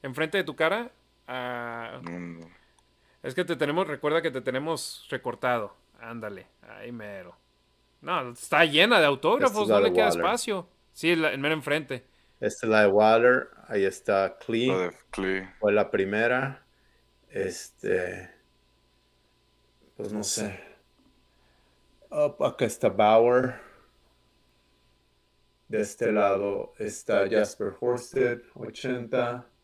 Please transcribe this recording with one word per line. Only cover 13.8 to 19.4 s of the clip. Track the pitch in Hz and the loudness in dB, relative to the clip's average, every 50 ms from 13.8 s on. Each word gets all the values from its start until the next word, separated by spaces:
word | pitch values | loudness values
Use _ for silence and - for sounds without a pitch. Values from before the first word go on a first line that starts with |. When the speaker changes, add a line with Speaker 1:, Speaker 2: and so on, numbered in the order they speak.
| 98 | 0
Speaker 3:
está | 95 92 - _ - 104 98 98 92 - | 0 -2 -4 _ 0 2 2 2 0 -4
Klee. | - - - 113 113 123 127 | -10 -8 -4 -2 0 0 0
Speaker 2:
La | 95 92 | 0 0
de | 90 87 - - _ _ | -2 -4 -8 -14 _ _
Klee. | - - 95 95 95 95 95 92 - - | -8 -4 -2 -2 -2 -4 -6 -10 -12 -2
Speaker 3:
Fue | 107 104 101 | 0 2 2
la | 104 101 - | 2 0 0
primera. | - 101 98 95 104 107 113 120 123 127 135 139 139 - _ _ _ _ _ _ _ _ _ _ _ _ _ _ | 0 -2 -2 0 0 0 0 0 0 0 -2 -4 -8 -12 _ _ _ _ _ _ _ _ _ _ _ _ _ _
Este, | - 98 95 95 - - - - _ _ - 101 95 92 90 90 90 90 90 90 - _ _ _ _ _ _ _ _ _ _ _ _ _ _ _ _ _ _ _ _ _ | -8 -6 -6 -6 -6 -10 -14 -18 _ _ -4 -2 -2 -2 -2 -4 -8 -12 -14 -18 -20 _ _ _ _ _ _ _ _ _ _ _ _ _ _ _ _ _ _ _ _ _